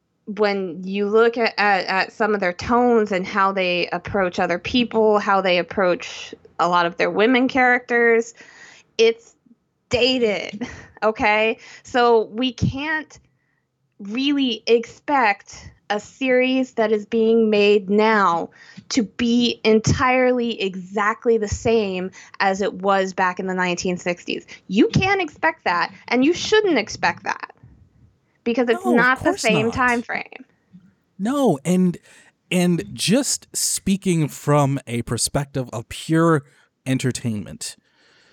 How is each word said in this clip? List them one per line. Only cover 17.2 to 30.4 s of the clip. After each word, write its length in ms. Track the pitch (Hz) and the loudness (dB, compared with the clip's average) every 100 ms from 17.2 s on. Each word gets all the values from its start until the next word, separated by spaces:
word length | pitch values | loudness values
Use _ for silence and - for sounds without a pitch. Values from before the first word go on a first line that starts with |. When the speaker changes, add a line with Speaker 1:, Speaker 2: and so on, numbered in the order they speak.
| 220 226 220 | 4 4 4
Speaker 1:
made 400 | 208 202 208 190 | 4 4 4 2
now 580 | 208 214 220 190 170 - - - - - | 2 4 4 2 0 -6 -12 -20 -20 -4
to 140 | - | -4
be 580 | 208 - 240 240 240 - | -2 -4 0 2 0 0
entirely 960 | 226 220 214 - 262 254 254 247 233 220 | 2 2 2 0 2 2 2 0 -2 -4
exactly 760 | 190 185 180 202 202 226 247 226 | -6 -6 -8 -4 -4 -2 0 0
the 120 | 202 | 0
same 640 | - 240 226 202 185 185 - - - | -4 0 0 0 -4 -8 -10 -20 -2
as 220 | 196 190 | 0 0
it 120 | 196 | -4
was 380 | 185 196 196 190 | -4 -2 0 -2
back 260 | 185 185 180 | -2 -2 -2
in 80 | 190 | -6
the 80 | |
nineteen 440 | 185 180 175 190 180 | -2 -2 -2 -4 -4
sixties. 480 | 180 175 - - - - - | -4 -6 -6 -10 -10 -20 -4
You 200 | 190 427 | 2 2
can't 320 | - 381 392 | 2 0 0
expect 440 | 339 - 320 330 | -4 -2 -4 -2
that, 300 | - 175 170 - - | -2 -2 -4 -8 -4
and 160 | 240 | 2
you 80 | 277 | 2
shouldn't 460 | 339 - 427 415 277 | 0 2 2 4 0
expect 460 | 202 - 180 - | -2 -2 -4 -2
that, 280 | - - - - - _ _ _ _ _ _ _ | -8 -8 -10 -18 -20 _ _ _ _ _ _ _
because 240 | - 233 247 | -4 0 0
it's 140 | 349 | 0
Speaker 2:
No, 80 | 370 | 2
of 40 | 240 | 4
Speaker 1:
not 220 | 247 262 | 4 2
the 120 | - | -2
Speaker 2:
course 120 | 392 | 0
Speaker 1:
same 240 | 226 220 226 | 0 2 0
Speaker 2:
not. 80 | |
Speaker 1:
time 280 | 262 247 240 | 0 0 0
frame. 420 | - - - - | -4 -10 -12 -18